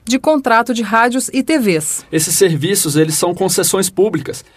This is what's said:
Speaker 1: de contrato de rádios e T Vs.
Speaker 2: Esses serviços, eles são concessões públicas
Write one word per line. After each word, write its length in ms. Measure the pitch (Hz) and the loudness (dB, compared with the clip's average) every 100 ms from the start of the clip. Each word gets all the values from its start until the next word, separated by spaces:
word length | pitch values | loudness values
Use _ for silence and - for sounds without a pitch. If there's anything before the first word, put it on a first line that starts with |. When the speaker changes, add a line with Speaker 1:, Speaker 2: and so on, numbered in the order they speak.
Speaker 1:
de 160 | - 262 | -4 0
contrato 540 | 302 311 269 226 233 | 2 0 4 2 2
de 80 | 240 | -2
rádios 480 | 208 226 240 254 - | 0 2 2 0 -2
e 120 | 262 | -2
T 160 | 262 320 | 0 0
Vs. 480 | 214 160 156 - - | 2 0 -2 -6 -4
Speaker 2:
Esses 240 | 160 156 165 | -2 0 0
serviços, 600 | 190 156 160 196 160 143 | 0 0 0 0 0 0
eles 200 | 160 156 | 0 0
são 180 | 175 | -2
concessões 560 | 175 190 185 175 190 190 | -2 -2 0 0 0 -2
públicas 520 | - 208 - - - - | 0 0 0 -6 -12 -16